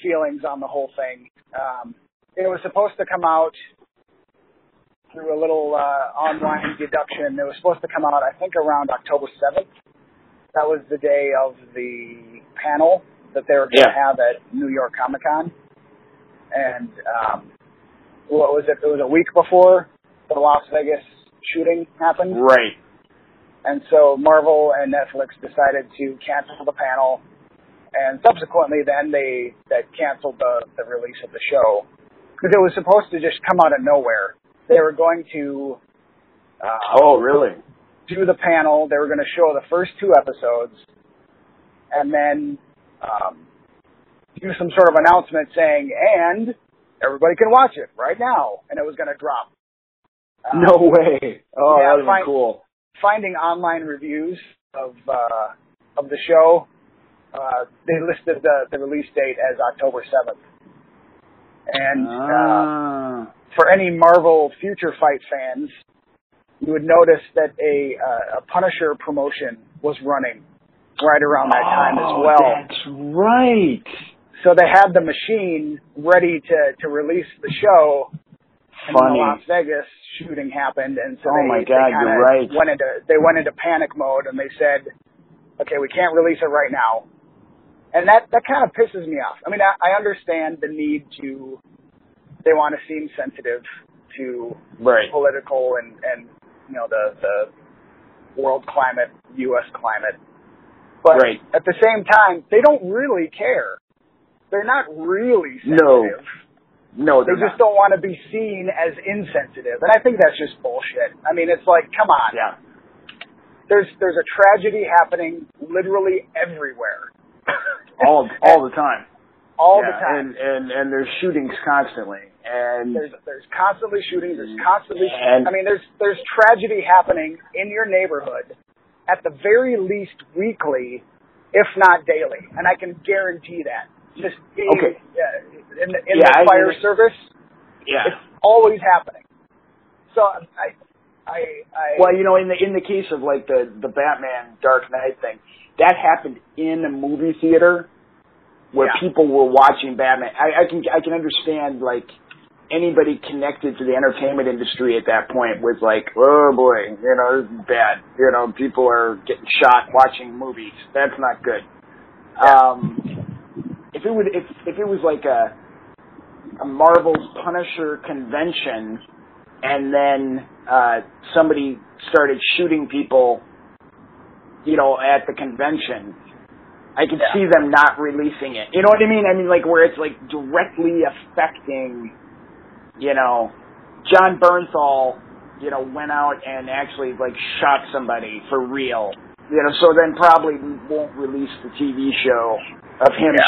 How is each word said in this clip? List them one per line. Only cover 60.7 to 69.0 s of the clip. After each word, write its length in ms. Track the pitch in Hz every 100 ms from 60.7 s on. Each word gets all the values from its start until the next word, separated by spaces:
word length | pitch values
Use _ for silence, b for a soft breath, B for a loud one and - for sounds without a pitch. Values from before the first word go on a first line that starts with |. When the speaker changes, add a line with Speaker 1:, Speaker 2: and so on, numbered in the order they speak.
| _ _ _ _ _ _ _ _ _ -
Speaker 1:
And, 380 | 135 135 135 127
uh, 20 |
Speaker 2:
Ah. 1160 | 120 135 123 113 107 151 151 147 139 131 123 110 _ _
Speaker 1:
for 140 | - 165
any 220 | 190 185
Marvel 600 | 170 165 175 165 160 147 -
Future 320 | 190 196 165 -
Fight 220 | 151 139 -
fans, 400 | 139 131 127 151 - _ _ _ _ _ _ _ _
you 120 | 147
would 120 | 156
notice 380 | 156 165 165 156 -
that 180 | 165 151 -
a, 360 | 151 143 139 127
uh, 400 | 127 117 101 123
a 20 |
Punisher 520 | - 180 185 - 160
promotion 640 | 147